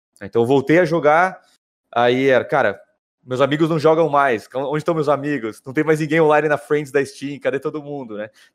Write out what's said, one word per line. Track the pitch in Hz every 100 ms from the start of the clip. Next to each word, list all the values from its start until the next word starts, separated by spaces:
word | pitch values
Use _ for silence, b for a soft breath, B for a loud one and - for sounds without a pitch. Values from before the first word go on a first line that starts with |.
| _ _
Então | 98 113
eu | 117
voltei | 139 131 160
a | 175
jogar, | 165 147 156 185 185 b b _ _ _
aí | 117 123 127 135
era, | 123 107
"Cara, | 147 113 98 _ _ _ _
meus | - 123
amigos | 135 147 160
não | 165
jogam | 147 160 160
mais, | 143 139 110 - 127
onde | 135 151
estão | 151 165
meus | 147
amigos? | 139 143 143 110 104 -
Não |
tem | 131
mais | 156 156
ninguém | 156 160
online | 156 151 151
na | 143
Friends | - 151 147
da | 139 139
Steam, | - 139 143
cadê | 131 135
todo | 151 147
mundo, | 143 143 123 104
né?" | 107 b b